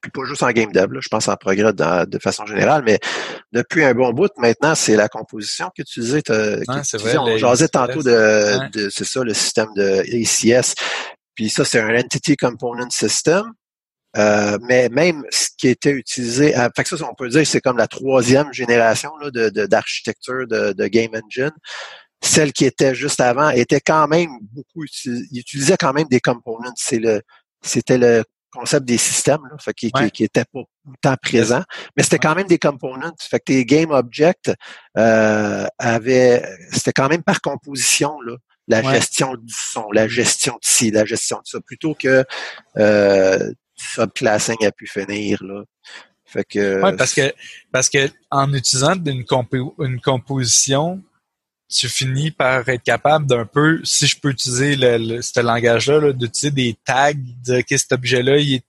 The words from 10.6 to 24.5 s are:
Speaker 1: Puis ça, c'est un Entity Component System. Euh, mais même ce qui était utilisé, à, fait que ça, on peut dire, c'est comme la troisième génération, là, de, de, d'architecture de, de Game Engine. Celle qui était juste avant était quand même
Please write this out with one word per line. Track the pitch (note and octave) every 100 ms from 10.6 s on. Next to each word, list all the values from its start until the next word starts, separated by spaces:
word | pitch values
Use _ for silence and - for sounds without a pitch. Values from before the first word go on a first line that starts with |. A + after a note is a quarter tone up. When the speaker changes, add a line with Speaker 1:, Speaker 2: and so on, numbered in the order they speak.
| A#2 - - - - - _ -
Speaker 1:
Puis | A2
ça, | -
c'est | C#3 B2
un | G#2+ G#2
Entity | - - - C#3
Component | C3 A2+ B2 A#2+ B2
System. | - A2 - - F3 A3+ A3+ _ _ _ _ _ -
Euh, | G#2 G#2 G#2 G#2
mais | A#2+ B2+ B2
même | A#2+ F3 D#3+ B2+
ce | - - _
qui | C3+
était | A#2+ D3
utilisé, | C#3 A#2 - A#2+ A#2+ D3
à, | C3+ A#2+ -
fait |
que | C3 D#3
ça, | D3
on | A2+
peut | B2+
dire, | C3 D#3
c'est | C#3
comme | C3+ B2
la | G#2+
troisième | - C3 C3 A#2 C3 D3
génération, | B2+ A#2+ A#2+ A2+ G#2+ D3 D#3
là, | D3
de, | A#2+ A2+
de, | G#2 G2+
d'architecture | G#2+ - - - G#2+ - B2+ B2+
de, | A2 G#2
de | G2 G#2
Game | A2 A2+ A2
Engine. | G#2+ B2+ C#3 D#3 - - - - _ _
Celle | - - D3+
qui | - C3+
était | - C#3
juste | B2+ C#3+ -
avant | B2+ A#2+ D3+
était | B2+ A#2+ D3
quand | - D#3 D3
même | D#3+ E3+ B2+ G#2